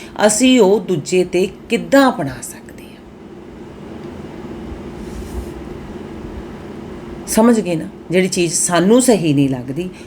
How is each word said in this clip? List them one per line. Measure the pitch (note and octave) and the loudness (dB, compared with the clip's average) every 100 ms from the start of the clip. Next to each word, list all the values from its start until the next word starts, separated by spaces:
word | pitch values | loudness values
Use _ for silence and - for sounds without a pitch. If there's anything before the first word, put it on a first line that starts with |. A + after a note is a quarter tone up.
| - - G#3+ | -10 2 2
ਅਸੀਂ | - B3+ B3+ | 6 6 8
ਉਹ | F#3+ G#3+ | 6 4
ਦੂਜੇ | F3+ E3+ - F#3 | 2 -2 0 2
'ਤੇ | F3+ F3+ F3+ - - | 2 2 0 -4 -4
ਕਿੱਦਾਂ | G#3 E3+ C#4 C4 | -4 2 4 6
ਅਪਣਾ | - C#3 - | 2 -4 -6
ਸਕਦੇ | - - - - | -12 -16 -18 -18
ਹਾਂ? | - - - - - - - - - - - - - - - - - - - - - - - - - - - E3+ - - - - - - - - - - - - - - - - - | -20 -20 -20 -20 -20 -18 -18 -18 -16 -16 -14 -14 -14 -14 -14 -12 -12 -10 -10 -10 -12 -12 -12 -10 -10 -8 -8 -10 -12 -12 -12 -12 -12 -12 -12 -12 -12 -14 -14 -14 -14 -14 -12 -12 -4
ਸਮਝ | - A#3 A3 | 2 4 4
ਗਏ | F3 D#3+ | 2 -2
ਨਾ? | - - - | -4 -12 -2
ਜਿਹੜੀ | F3+ F#3 | 0 2
ਚੀਜ਼ | F#3 E3+ | 0 0
ਸਾਨੂੰ | D3+ - E3+ F#3 B3 | 0 0 2 6 6
ਸਹੀ | A#3+ G3+ D#3+ | 6 4 4
ਨਹੀਂ | C#3 C3+ | 4 2
ਲੱਗਦੀ, | C3 B2 C#3 F3+ - | 0 -6 -6 -6 -10